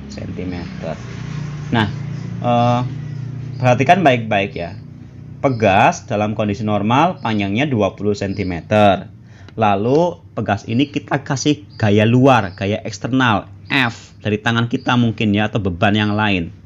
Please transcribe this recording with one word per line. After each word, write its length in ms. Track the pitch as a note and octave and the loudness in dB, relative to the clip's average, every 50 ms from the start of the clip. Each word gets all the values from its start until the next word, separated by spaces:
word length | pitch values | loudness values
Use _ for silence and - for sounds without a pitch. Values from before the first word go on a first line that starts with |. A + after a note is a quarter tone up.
| - - | -14 -14
sentimeter. 880 | - - - G2 - F2+ F2+ F2+ F2+ F2+ F2 E2 - - F2 D#2+ D#2 - - - - - - - - - - - - - - - | -12 -12 -10 -10 -8 -8 -8 -8 -8 -8 -10 -10 -10 -8 -8 -8 -8 -10 -10 -12 -12 -12 -10 -10 -8 -8 -8 -8 -10 -10 -6 0
Nah, 160 | B2 A#2 G#2 - - - - - - - - - - - A#2+ | 2 2 2 2 -2 -6 -8 -8 -8 -8 -8 -8 -8 -4 -2
eh, 380 | B2 A#2+ A#2+ A#2+ A#2+ A#2+ B2 B2+ B2 - - - - - - - - - - - - - | 0 2 4 4 2 2 0 -2 -4 -6 -8 -10 -10 -10 -10 -10 -10 -10 -10 -10 -10 -6
perhatikan 480 | - B2 B2+ B2 A#2 C3+ - F3+ G3 E3 | 2 4 4 4 4 4 4 4 4 4
baik-baik 480 | C#3 B2 A#2 A2 A2 G#2+ G2 G2 G2 | 4 2 2 0 -2 0 0 0 -2
ya. 240 | - E2+ E2+ E2+ G2+ - - - - - - - - - - - - - - | -4 -8 -8 -8 -10 -14 -16 -18 -18 -18 -18 -18 -18 -18 -18 -18 -10 -4 -2
Pegas 640 | C#3 B2 A2 A2 G2 F#2 G#2 B2 D#3+ F3 - - | -2 0 2 4 4 6 6 6 4 2 0 -6
dalam 320 | - A2+ G#2 G#2 G#2+ A2+ A2+ | -4 -2 -2 -2 -2 -2 -2
kondisi 240 | G#2+ G#2 G2+ G2 G#2+ | -2 -2 -2 -2 -2
normal 560 | G#2+ G#2 G2+ G2+ A2 B2 C#3 E3 F#3 F3 - | -2 -2 0 0 2 2 2 2 2 -2 -4
panjangnya 480 | - A#2 A2 G#2 G2+ G2 G2+ A#2+ D3 | -4 -2 -2 -2 -2 0 0 -2 0
dua 320 | D#3 B2+ G#2+ G2+ F#2 - - | 0 0 0 0 0 -2 -2
puluh 160 | G2+ G#2 G2+ | -2 -2 -2
sentimeter. 960 | - G2+ F#2+ F#2+ G#2 F#2+ F2+ F2 E2 - - G#2+ G#2+ G#2 G2+ F#2 F#2 - - - - - - - - - - - A2+ | -2 -4 -4 -4 -4 -4 -4 -6 -6 -4 0 4 6 6 6 4 2 -2 -10 -18 -20 -20 -20 -20 -20 -20 -12 -4 0
Lalu 640 | A2 G#2 G2 F#2+ G#2+ B2 C#3 D#3+ F3 F3 E3+ - - - - B2 | 0 2 2 2 0 2 2 2 2 0 -2 -6 -14 -12 -8 -6
pegas 240 | G#2+ G#2+ G2+ G#2+ - - | -2 -2 -2 -2 -2 -2
ini 160 | A#2 B2 D3 | 0 0 0
kita 320 | - - D3 - - D#3 C3+ | 0 -2 -8 -4 -4 -4 -4
kasih 480 | - - C#3+ B2+ - F3+ G3+ - - - - | -2 -4 -4 0 0 0 0 0 -4 -12 -4
gaya 320 | - A2 G#2 G2+ G#2+ G#2+ | 0 2 4 6 6 6
luar, 480 | A#2 A#2+ B2+ C3 C#3 B2+ A2+ G2+ F#2+ G2 | 6 6 6 6 6 6 6 4 0 -6
gaya 240 | - G2+ G2 G#2+ - - | -6 -4 -4 -4 -4 -6
eksternal, 640 | A2+ - - - A#2+ B2 C3 B2+ A#2+ G#2 F#2+ - - - - - | -10 -10 -8 -6 -2 0 2 2 2 2 0 -2 -6 -16 -20 -8
F 480 | - C3+ C#3 B2+ A#2 - - - - - - - | -2 0 0 0 0 -2 -8 -16 -20 -20 -6 -2
dari 160 | G#2+ G#2+ G#2 | -2 -2 0
tangan 320 | - A#2+ A#2 A#2 A#2+ A#2 | 0 0 2 2 0 0
kita 240 | - - - - B2+ | -4 -4 0 0 2
mungkin 400 | A#2+ A#2+ A#2 G#2 - A2+ G#2 G2+ | 2 2 2 0 0 0 0 2
ya, 160 | G#2 G#2+ G#2+ | 0 0 0
atau 80 | - A2+ | -2 -2
beban 400 | F#2+ G2 E2+ E2+ A2+ G2+ G2+ G#2+ | -4 -4 -2 0 0 2 2 2
yang 160 | G#2 G#2 G2+ | 0 0 0
lain. 400 | G#2+ G#2+ G#2 G2 F2+ E2+ F2 - - - | 0 0 0 0 -2 -2 -6 -10 -16 -20